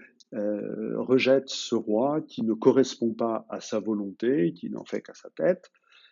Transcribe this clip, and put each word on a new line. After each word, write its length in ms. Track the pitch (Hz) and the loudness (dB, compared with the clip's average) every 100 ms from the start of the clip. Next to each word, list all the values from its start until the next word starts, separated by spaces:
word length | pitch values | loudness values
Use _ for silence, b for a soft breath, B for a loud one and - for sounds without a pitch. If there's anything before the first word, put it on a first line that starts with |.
| B B - | B B -12
euh, 640 | 113 104 104 - - 110 113 | -6 -4 -4 -6 -8 -6 -4
rejette 480 | - 131 123 135 131 | 2 2 6 4 2
ce 260 | - - | -8 -2
roi 460 | 117 110 107 135 156 | -2 0 2 2 0
qui 220 | 151 - | -4 -4
ne 100 | 113 | -2
correspond 600 | 110 131 123 127 - 117 | 4 6 6 4 0 -4
pas 320 | 110 117 113 - | -2 -2 -2 -6
à 140 | 98 | -12
sa 180 | - 110 | -6 -4
volonté, 720 | 98 107 101 95 113 143 170 | -2 -4 -4 -4 0 2 0
qui 160 | - - | -2 -8
n'en 160 | - | -10
fait 160 | - - | -8 -8
qu'à 140 | - | -10
sa 160 | - - | -18 -20
tête. 400 | - 156 180 - b b b b | -2 0 0 -4 b b b b